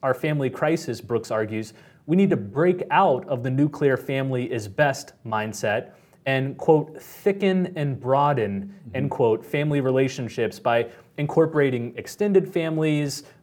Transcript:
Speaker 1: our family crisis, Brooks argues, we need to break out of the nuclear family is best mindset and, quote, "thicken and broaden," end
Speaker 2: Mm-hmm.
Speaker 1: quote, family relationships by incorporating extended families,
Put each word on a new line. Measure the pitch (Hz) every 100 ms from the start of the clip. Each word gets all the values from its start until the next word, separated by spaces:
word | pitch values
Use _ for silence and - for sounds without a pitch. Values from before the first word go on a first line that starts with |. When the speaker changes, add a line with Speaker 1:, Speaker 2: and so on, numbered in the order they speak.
Speaker 1:
our | 135
family | 127 160 151 131
crisis, | - 156 160 - 113
Brooks | 107 117 -
argues, | 110 110 110 110 - - _ -
we |
need | 180 196
to | 160
break | 101 135 175 180 -
out | 151 196 127 -
of | 127
the | 127
nuclear | 131 147 - 147 127
family | - 135 135 127 123
is | 123 101
best | 95 147 135 - - 117
mindset | 110 107 107 113 104 - - _ _
and, | - 135 135 139
quote, | - 156 151 -
"thicken | - - 208 196 202 185 180
and | 175 147 131
broaden," | 127 135 143 135 104 98 98 - 120
end | 127 139
Speaker 2:
Mm-hmm. | -
Speaker 1:
quote, | 117 110
family | - 147 151 147
relationships | 131 131 135 131 117 - 113 -
by | 123 117 117 - - -
incorporating | 147 - 156 160 143 123 120 120
extended | 117 - 208 190 175
families, | 175 160 156 156 151 143 - - -